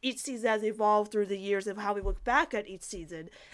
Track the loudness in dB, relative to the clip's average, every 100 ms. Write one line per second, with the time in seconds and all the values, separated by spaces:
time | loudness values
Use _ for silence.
0 | -4 -4 -6 -2 0 2 0 2 4 6
1 | 4 0 0 -2 0 0 0 -4 -2 0
2 | -2 -2 2 4 4 -2 -6 -12 -12 -10
3 | -10 -10 -12 -16 -20